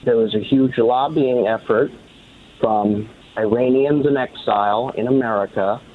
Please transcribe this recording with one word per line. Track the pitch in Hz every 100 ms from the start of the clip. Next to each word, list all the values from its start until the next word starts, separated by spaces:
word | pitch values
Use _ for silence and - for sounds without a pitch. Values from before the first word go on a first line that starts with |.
There | - 117
was | 110
a | 107
huge | 104 135 131 127
lobbying | 117 127 139 156 131 123 104
effort | 113 - 110 143 - - - - - - -
from | 113 107 104 104 107 - - -
Iranians | 110 113 127 131 139 147
in | 143 139
exile | 127 - - 104 101 104 131 -
in | 113
America. | 135 123 107 98 - 98 117 -